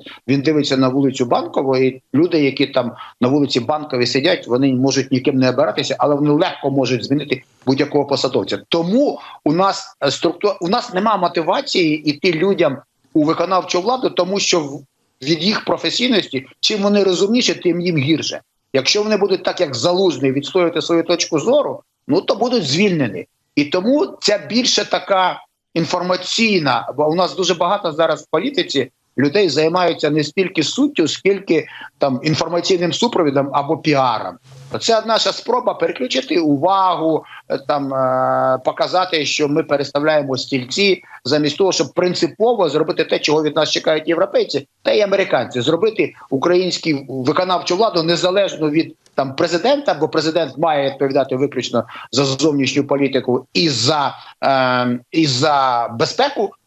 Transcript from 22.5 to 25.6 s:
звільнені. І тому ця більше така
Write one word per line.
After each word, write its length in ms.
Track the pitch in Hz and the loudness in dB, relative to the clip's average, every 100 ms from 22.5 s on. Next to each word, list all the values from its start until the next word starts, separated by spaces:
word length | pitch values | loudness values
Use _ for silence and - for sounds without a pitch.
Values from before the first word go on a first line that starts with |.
| 240 | 0
звільнені. 600 | 147 151 208 165 120 - - _ _ | 0 0 2 2 -2 -6 -14 _ _
І 100 | - | -2
тому 520 | 147 185 208 294 - - | 0 0 2 0 0 -2
ця 180 | - 208 | -2 -2
більше 460 | 143 220 247 208 | -2 -2 0 0
така 560 | 202 180 - 190 185 143 - _ | 0 -4 0 2 2 -2 -12 _